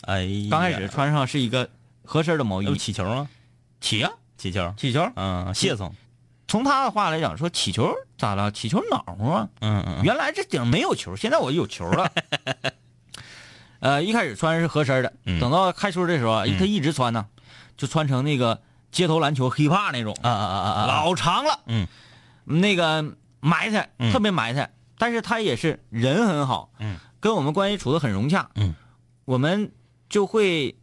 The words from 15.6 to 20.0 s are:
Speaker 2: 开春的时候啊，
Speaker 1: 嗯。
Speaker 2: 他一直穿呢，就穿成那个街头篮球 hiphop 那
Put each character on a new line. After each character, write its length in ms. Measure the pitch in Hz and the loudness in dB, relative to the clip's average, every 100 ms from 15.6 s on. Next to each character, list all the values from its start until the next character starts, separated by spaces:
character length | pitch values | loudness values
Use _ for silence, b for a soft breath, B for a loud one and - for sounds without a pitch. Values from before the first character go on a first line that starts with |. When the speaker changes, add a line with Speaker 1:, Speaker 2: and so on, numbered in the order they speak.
| 190 | 2
Speaker 2:
开 180 | - 202 | 2 -2
春 160 | 175 175 | 0 0
的 120 | 160 | 2
时 60 | |
候 60 | 113 | 2
啊， 140 | 110 104 | 2 2
Speaker 1:
嗯。 120 | 101 | 2
Speaker 2:
他 60 | |
一 140 | 190 208 | 2 2
直 120 | 139 | 0
穿 200 | 143 120 | 2 0
呢， 140 | 117 110 - B B B B | 0 -4 -12 B B B B
就 120 | 135 | -2
穿 180 | 160 147 | 0 2
成 160 | 127 | 2
那 120 | 143 139 | 2 2
个 240 | 117 107 b b b | 2 0 b b b
街 140 | - 175 | 0 2
头 120 | 160 | 4
篮 160 | 147 | 2
球 160 | 139 127 | 2 0
hiphop 420 | 143 147 190 196 | 2 4 4 2
那 100 | 127 | -4